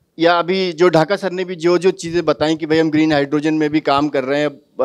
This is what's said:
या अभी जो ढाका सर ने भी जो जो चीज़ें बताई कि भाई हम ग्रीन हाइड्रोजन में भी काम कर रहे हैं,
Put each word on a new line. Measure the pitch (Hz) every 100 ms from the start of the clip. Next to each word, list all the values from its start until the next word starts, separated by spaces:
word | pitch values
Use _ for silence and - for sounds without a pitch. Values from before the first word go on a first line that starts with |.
| _ -
या | 165 175
अभी | 165 190 185
जो | 156 180
ढाका | 160 156 196
सर | 190
ने | 180
भी | 180 180
जो | 170 175
जो | 185
चीज़ें | 185 165 170 156
बताई | 143 151 160
कि | 160
भाई | 160
हम | 160
ग्रीन | 156 156
हाइड्रोजन | 147 139 151 156
में | 156 151
भी | 151
काम | 151 139 147
कर | 139
रहे | 127 143
हैं, | 147 139 _ -